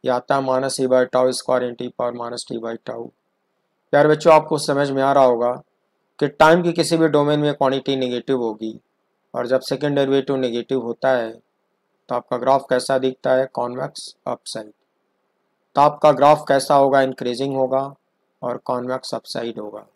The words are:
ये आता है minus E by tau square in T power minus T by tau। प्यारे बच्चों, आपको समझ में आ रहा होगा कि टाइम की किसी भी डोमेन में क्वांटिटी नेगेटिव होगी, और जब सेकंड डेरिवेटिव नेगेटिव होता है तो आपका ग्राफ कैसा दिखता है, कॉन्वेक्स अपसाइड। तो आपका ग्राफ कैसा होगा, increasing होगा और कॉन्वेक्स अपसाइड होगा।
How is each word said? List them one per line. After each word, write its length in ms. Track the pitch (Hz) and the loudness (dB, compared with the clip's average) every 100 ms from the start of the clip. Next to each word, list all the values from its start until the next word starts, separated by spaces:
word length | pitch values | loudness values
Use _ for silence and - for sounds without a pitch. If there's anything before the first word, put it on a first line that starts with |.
ये 80 | 127 | -2
आता 240 | 123 - 139 | -4 -2 -2
है 60 | |
minus 360 | 135 131 135 131 | 0 -2 -2 -4
E 60 | 131 | 0
by 140 | 127 127 | 2 2
tau 240 | 127 127 | 0 0
square 300 | 127 - 127 | -2 -2 -2
in 120 | 123 120 | -2 -8
T 140 | 123 | -12
power 220 | - 123 120 | -6 -8 -6
minus 300 | 117 120 - | -10 -12 -10
T 80 | 117 | -10
by 160 | 113 113 - | -8 -10 -12
tau। 180 | 117 117 _ _ _ _ _ _ _ _ | -12 -14 _ _ _ _ _ _ _ _
प्यारे 160 | 143 151 | 2 4
बच्चों, 240 | 151 165 | 4 6
आपको 240 | 156 151 151 | 6 4 -4
समझ 300 | - 143 143 | -2 -2 -2
में 100 | 135 | 0
आ 80 | 135 | 2
रहा 100 | 139 | 6
होगा 280 | 131 120 120 127 _ _ _ _ _ _ | 6 4 -2 -4 _ _ _ _ _ _
कि 80 | 147 | -6
टाइम 340 | - 156 170 | 4 6 6
की 80 | 170 | 2
किसी 240 | 165 156 165 | -2 0 2
भी 100 | 160 | 2
डोमेन 300 | 147 147 151 | 2 2 0
में 140 | 147 | 0
क्वांटिटी 420 | 143 135 135 131 135 | 0 -2 -2 -4 -4
नेगेटिव 460 | 127 123 - 131 | -4 -6 -4 -4
होगी, 300 | 117 110 110 117 _ _ _ _ _ | -4 -6 -10 -12 _ _ _ _ _
और 140 | 123 120 | -8 -2
जब 140 | 131 | -2
सेकंड 320 | - 143 147 143 | -2 -4 -2 0
डेरिवेटिव 400 | 135 139 135 135 | 0 0 -2 -4
नेगेटिव 440 | 127 117 113 135 | -4 -6 -4 -6
होता 280 | 117 113 135 131 | -6 -4 0 0
है 140 | 113 113 _ _ _ _ _ _ - | -4 -12 _ _ _ _ _ _ -8
तो 60 | 123 | -8
आपका 220 | - 123 | -6 -4
ग्राफ 280 | 120 135 131 | 0 0 2
कैसा 280 | 127 - 135 | -2 0 -2
दिखता 360 | 131 127 131 | -2 -4 0
है, 120 | 131 131 | 0 0
कॉन्वेक्स 680 | - 123 123 147 147 - _ - | -4 -6 -6 -10 -12 -18 _ -10
अपसाइड। 440 | 120 - 113 107 _ _ _ _ _ _ _ _ _ _ - | -10 -10 -14 -14 _ _ _ _ _ _ _ _ _ _ 2
तो 60 | |
आपका 300 | 147 147 151 | 2 4 2
ग्राफ 300 | 131 143 151 - | 6 6 4 4
कैसा 280 | 139 131 143 | 0 4 4
होगा, 260 | 139 135 | 4 4
increasing 540 | 131 131 123 120 139 135 | 2 -2 -8 -6 -4 -2
होगा 260 | 131 131 139 143 _ _ _ _ | -2 -2 -6 -12 _ _ _ _
और 160 | 127 123 - | -8 -8 -6
कॉन्वेक्स 480 | 123 123 127 - 117 | -6 -4 -8 -8 -12
अपसाइड 440 | - 127 117 113 | -10 -10 -8 -10
होगा। 260 | 107 104 107 | -14 -14 -20